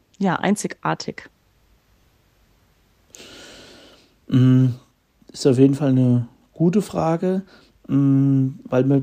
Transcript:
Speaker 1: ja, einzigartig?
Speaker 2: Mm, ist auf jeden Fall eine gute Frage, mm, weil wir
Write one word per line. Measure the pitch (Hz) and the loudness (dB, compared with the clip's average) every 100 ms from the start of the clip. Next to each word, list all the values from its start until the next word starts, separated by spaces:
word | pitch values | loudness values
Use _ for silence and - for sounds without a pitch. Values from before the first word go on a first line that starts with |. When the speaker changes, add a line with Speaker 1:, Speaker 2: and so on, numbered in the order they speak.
| _ - | _ -6
Speaker 1:
ja, | 196 156 | -4 -2
einzigartig? | - 208 185 - 160 160 - - - _ _ _ _ _ _ _ _ _ _ _ _ _ _ _ _ _ _ - - - - - - - - _ _ _ - | -2 -4 -6 -8 -8 -8 -10 -16 -18 _ _ _ _ _ _ _ _ _ _ _ _ _ _ _ _ _ _ -20 -20 -20 -20 -20 -20 -20 -20 _ _ _ -4
Speaker 2:
Mm, | 131 131 127 131 120 _ _ _ _ _ | 2 4 4 2 -2 _ _ _ _ _
ist | - 147 | -4 0
auf | 123 | 4
jeden | 135 | 4
Fall | 139 143 | 2 0
eine | 131 127 123 120 _ _ | 0 2 0 -2 _ _
gute | - 170 202 | -4 0 0
Frage, | 190 180 160 165 185 190 190 - _ _ - | -2 -4 -4 -2 -4 -6 -8 -18 _ _ -4
mm, | 139 139 135 139 135 131 151 | 0 2 2 2 0 -2 -6
weil | - 127 135 | -6 -2 0
wir | 139 | 0